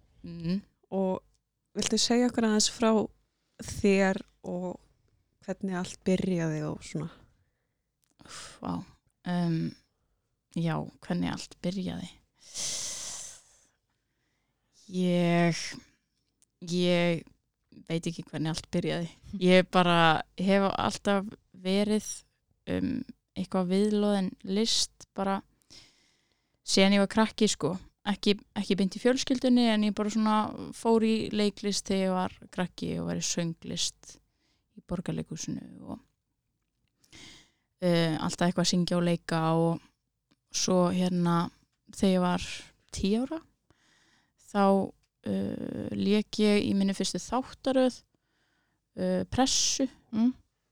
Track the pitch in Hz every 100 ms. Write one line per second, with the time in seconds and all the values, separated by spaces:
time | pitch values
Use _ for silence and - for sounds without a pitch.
0 | _ _ 175 170 165 185 - _ - 190
1 | 190 185 _ _ _ _ _ - 208 220
2 | - 240 247 240 226 214 - - 226 220
3 | - _ _ _ _ - - - 208 196
4 | 196 190 - _ - 180 180 - _ _
5 | _ _ _ _ - 190 190 180 185 -
6 | - 185 190 180 165 156 151 - - 160
7 | 160 - - _ _ _ _ _ _ _
8 | _ _ - - - - 214 175 - _
9 | _ _ - 175 170 165 165 - _ _
10 | _ _ _ _ _ - 165 156 - -
11 | - 175 - - - - 180 190 180 175
12 | 180 - _ _ - - - - - -
13 | - - - - _ _ _ _ _ _
14 | _ _ _ _ _ _ _ _ - 185
15 | 180 175 175 170 170 165 - - - _
16 | _ _ _ _ _ - 175 175 180 175
17 | 175 165 - _ _ _ _ - - 165
18 | 170 160 165 180 160 156 - 175 165 156
19 | 170 - - 202 180 185 180 185 175 170
20 | 165 156 - - 185 196 196 - - -
21 | - 202 202 - _ 185 185 196 208 214
22 | - - - _ _ _ - - 92 -
23 | - - _ - 185 190 180 190 214 208
24 | 208 202 185 - - 196 226 - - -
25 | - - 196 196 - _ _ - - _
26 | _ _ _ _ _ _ - - 196 202
27 | 196 - 220 - 208 - 139 185 - _
28 | - 196 - 202 - - 196 190 196 202
29 | 240 262 - 254 254 247 240 214 214 202
30 | 208 220 214 214 214 - 76 - 233 226
31 | 220 220 - 208 208 - 202 190 - 190
32 | 190 185 185 - - - 180 - 165 170
33 | 170 175 165 - 170 165 - 175 - -
34 | - - _ _ _ _ _ 208 - 175
35 | 180 160 165 165 - - - - - -
36 | _ _ _ _ _ _ _ _ _ _
37 | _ - - - _ _ _ - 180 170
38 | 165 156 180 - 175 180 175 180 170 175
39 | 175 170 - 165 160 165 165 165 _ _
40 | _ _ _ _ _ - - 185 180 185
41 | 180 180 170 170 175 - _ _ _ -
42 | 196 185 180 180 - - - _ _ -
43 | 190 214 262 320 - _ _ _ _ _
44 | _ _ _ _ - 202 196 196 190 -
45 | _ _ 208 190 196 - - - - 208
46 | 196 208 208 - 214 208 214 202 196 196
47 | 190 180 - 240 262 - - 262 254 -
48 | _ _ _ _ _ _ _ _ _ -
49 | 185 185 185 - 262 - - - 269 -
50 | - 220 233 254 _ _ _